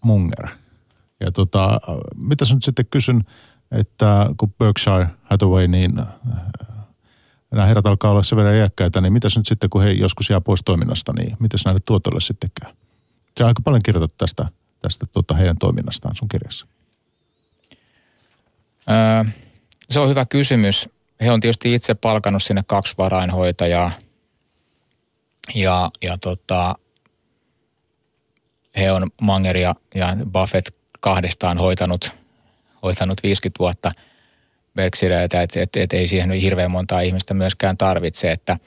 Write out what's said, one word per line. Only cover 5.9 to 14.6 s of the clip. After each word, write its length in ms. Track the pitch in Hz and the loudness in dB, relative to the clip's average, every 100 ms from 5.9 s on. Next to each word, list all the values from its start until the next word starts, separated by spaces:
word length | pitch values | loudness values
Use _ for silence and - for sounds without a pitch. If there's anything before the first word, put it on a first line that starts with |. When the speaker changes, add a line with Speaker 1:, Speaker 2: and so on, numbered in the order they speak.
| - | 0
Speaker 1:
äh, 80 | - - 123 87 87 - - 107 - _ _ _ _ _ _ | -4 -8 -6 -6 -6 -10 -14 -16 -18 _ _ _ _ _ _
nämä 140 | 107 98 | 0 4
herrat 200 | 107 101 | 4 4
alkaa 260 | 98 107 | 2 4
olla 120 | 101 | 2
sen 140 | 98 110 | 2 2
verran 180 | 104 107 | 4 4
iäkkäitä, 460 | 101 - 90 92 | 2 0 0 2
niin 120 | 92 | 2
mitäs 240 | 113 104 113 | 4 2 0
nyt 80 | 104 | 0
sitten, 240 | 107 92 | 0 0
kun 140 | 98 | 2
he 80 | 101 | 2
joskus 380 | 98 95 - - | 4 0 -2 0
jää 120 | 98 | 0
pois 200 | 87 92 - | 2 0 0
toiminnasta, 480 | 87 120 110 - | 0 0 -2 -4
niin 240 | 123 117 107 | -4 -6 -2
mitäs 260 | 113 104 92 | -2 0 0
näille 140 | 95 - | 0 2
tuotoille 360 | 101 92 - | 0 0 -2
sitten 300 | - - - - | -4 -4 -6 -8
käy? 120 | - - _ _ _ _ _ - | -16 -20 _ _ _ _ _ 0
Sä 80 | 120 | 2
aika 140 | 117 | 2
paljon 200 | - 127 104 | 2 2 2
kirjoitat 320 | 90 80 - | 0 0 -2
tästä, 280 | 87 - 82 - | -6 -4 -8 -10